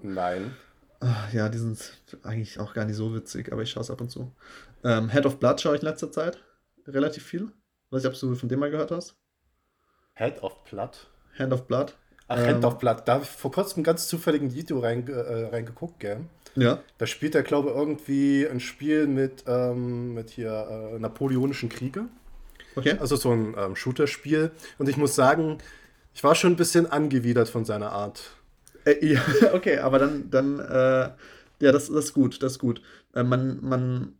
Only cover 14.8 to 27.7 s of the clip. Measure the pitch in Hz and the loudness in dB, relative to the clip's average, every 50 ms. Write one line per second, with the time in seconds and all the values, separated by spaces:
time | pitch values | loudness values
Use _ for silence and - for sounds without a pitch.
14.8 | 120 117 117 120 123 123 139 123 117 - 117 113 113 107 113 117 113 113 113 - | 0 0 -2 -2 -4 -6 -6 -6 -4 -4 -4 -6 -4 -4 -6 -6 -6 -8 -12 -12
15.8 | 165 170 - - - 101 104 113 165 165 _ _ - - - 135 123 120 127 - | -12 -14 -12 -10 -8 -8 -6 -8 -10 -14 _ _ -20 -8 -2 2 2 2 2 0
16.8 | - _ _ - 113 - - - 143 156 156 151 131 - - - 139 143 120 135 | -4 _ _ -6 -6 -6 -4 -4 -2 0 2 2 2 2 0 0 0 0 0 -2
17.8 | 151 151 151 147 - - 139 139 139 139 139 139 143 156 131 120 120 - - - | -2 -2 -4 -6 -4 -2 0 2 2 4 4 4 2 0 -2 -4 -8 -8 -10 -6
18.8 | 143 151 156 151 156 143 135 131 135 131 131 - - 131 123 127 123 123 123 123 | -2 2 2 2 2 2 2 2 0 -2 -2 -6 -4 -2 0 0 0 0 -2 -2
19.8 | 123 123 120 120 120 123 120 117 113 113 - - 117 110 110 107 107 - 110 110 | -4 -4 -4 -4 -6 -6 -8 -8 -10 -10 -10 -8 -6 -6 -6 -6 -6 -8 -8 -10
20.8 | 110 110 113 113 113 110 113 - 139 135 131 127 127 139 139 - - 117 - - | -10 -10 -8 -6 -6 -6 -4 -2 -2 0 2 2 0 0 -2 -2 -6 -6 -6 -6
21.8 | 127 135 - 196 226 240 - - - - - - - - - - - - - 139 | -8 -6 -6 -6 -8 -8 -10 -16 -20 -20 -20 -20 -20 -20 -20 -20 -20 -12 -6 -2
22.8 | 127 143 175 202 147 123 147 123 - 127 117 113 110 107 110 104 98 95 95 - | 0 0 0 0 0 0 0 0 2 2 2 2 2 -2 -2 -4 -4 -4 -4 -4
23.8 | - 127 123 - 147 143 - - - 143 156 156 156 160 - - - - - - | -4 -4 0 0 0 0 0 -4 -4 0 2 2 2 0 -2 -6 -20 -16 -8 -4
24.8 | 143 139 131 143 147 143 - - 127 131 151 165 160 156 151 147 - - - - | -2 0 0 2 2 2 4 6 6 6 6 4 2 0 -2 -6 -8 -16 -20 -20
25.8 | - - _ _ _ _ - - - 143 160 - - 180 175 165 175 170 - 170 | -20 -20 _ _ _ _ -6 2 4 4 6 6 6 4 4 4 2 2 4 4
26.8 | 170 165 147 147 151 147 135 127 117 120 120 120 113 - - 120 110 110 | 4 4 2 0 0 2 2 2 2 2 4 4 2 2 0 -4 -2 -2